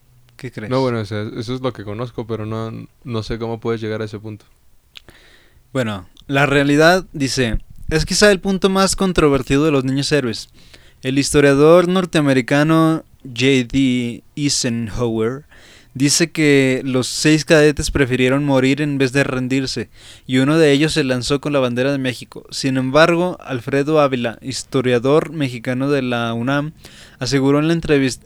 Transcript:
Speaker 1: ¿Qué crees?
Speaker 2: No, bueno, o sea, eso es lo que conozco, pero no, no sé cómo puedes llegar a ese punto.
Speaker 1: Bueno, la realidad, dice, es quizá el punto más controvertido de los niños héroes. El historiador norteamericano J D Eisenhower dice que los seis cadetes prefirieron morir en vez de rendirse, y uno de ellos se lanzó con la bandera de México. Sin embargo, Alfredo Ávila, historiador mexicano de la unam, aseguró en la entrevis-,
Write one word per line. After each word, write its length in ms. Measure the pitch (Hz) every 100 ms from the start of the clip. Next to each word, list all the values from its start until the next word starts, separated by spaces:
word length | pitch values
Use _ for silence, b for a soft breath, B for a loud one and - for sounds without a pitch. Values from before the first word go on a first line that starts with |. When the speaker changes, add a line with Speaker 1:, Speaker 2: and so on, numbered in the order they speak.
| _ _ _ -
Speaker 1:
¿Qué 140 | 123
crees? 200 | - 107
Speaker 2:
No, 100 | 127
bueno, 200 | 131 117
o 40 |
sea, 160 | 101 107 107 131
eso 180 | 113
es 60 | 127
lo 140 | 127
que 100 | 110
conozco, 420 | 101 104 123 - 113
pero 200 | 110 107
no, 400 | 110 113 113 113 _
no 180 | 131 113
sé 160 | 107 117
cómo 220 | 113 113
puedes 180 | 117 113
llegar 180 | 110 107
a 60 | 107
ese 120 | 104
punto. 280 | 110 101 _ _ _ _ _ - b b b b b b _
Speaker 1:
Bueno, 380 | 135 113 98 - - -
la 180 | 139 139
realidad, 580 | 143 143 143 160 185 180
dice, 460 | 156 131 131 117 110 - - -
es 160 | 160 156
quizá 240 | 185 208
el 80 | 190
punto 300 | 196 190 196
más 260 | 190 190 -
controvertido 720 | 190 170 151 139 - 139 160
de 40 |
los 140 | 139
niños 260 | 131 139 135
héroes. 360 | 147 123 104 - b b b b b
El 160 | 131 139
historiador 680 | 135 147 139 139 156 175 175
norteamericano 1160 | 185 175 165 143 131 117 143 156 160 160 160 - _
J 440 | 135 117 131 131 117
D 520 | 135 135 123 120 117 -
Eisenhower 1080 | - 143 - 127 117 113 107 120 113 110 135 - b b b b
dice 380 | 127 143 - 165
que 520 | 160 147 139 131 127
los 240 | 135 127 120
seis 360 | - 156 156
cadetes 460 | - 160 151 143 -
prefirieron 540 | 135 123 127 127 139
morir 360 | 147 135 131 139
en 160 | 151 139
vez 160 | 131
de 120 | 139
rendirse, 680 | 135 127 127 135 131 120 104 B B B -
y 120 | 131
uno 180 | 135 160
de 140 | 151
ellos 220 | 143 156
se 100 | 156
lanzó 360 | 135 123 117 143
con 120 | 151
la 60 | 143
bandera 320 | 127 120 135
de 80 | 139
México. 480 | 131 120 - - -
Sin 260 | - 135 131
embargo, 600 | 131 143 170 170 180 -
Alfredo 600 | - 127 135 139 143 156
Ávila, 380 | 139 127 117 -
historiador 920 | 127 120 - 135 127 123 127 156 -
mexicano 580 | 165 135 123 123 127 139
de 120 | 143
la 300 | 127 120 117
unam, 400 | 117 123 143 151 - B B B B
aseguró 400 | 123 135 135 147
en 80 | 156
la 80 |
entrevis-, 460 | 170 160 143 135 -